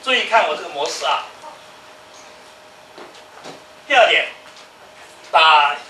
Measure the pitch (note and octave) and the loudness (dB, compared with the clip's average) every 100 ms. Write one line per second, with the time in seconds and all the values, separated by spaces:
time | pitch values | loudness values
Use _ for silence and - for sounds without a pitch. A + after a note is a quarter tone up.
0 | C4 B3 G#3 A3 F#3+ D3+ - - - - | -2 -4 0 0 0 -6 -10 -8 -8 -6
1 | D#3+ C#3 - - - - - - - - | -4 -4 -6 -20 -20 -20 -20 -20 -20 -20
2 | - - - - - - - - - - | -20 -20 -20 -20 -20 -20 -20 -20 -20 -20
3 | - - - - - - - - - F#3+ | -20 -20 -20 -20 -20 -20 -20 -20 -2 2
4 | - - - - - - - - - - | 4 2 -2 -12 -20 -20 -20 -20 -20 -20
5 | - - - E3 D#3+ D3+ - - | -20 -20 -2 2 4 4 2 -4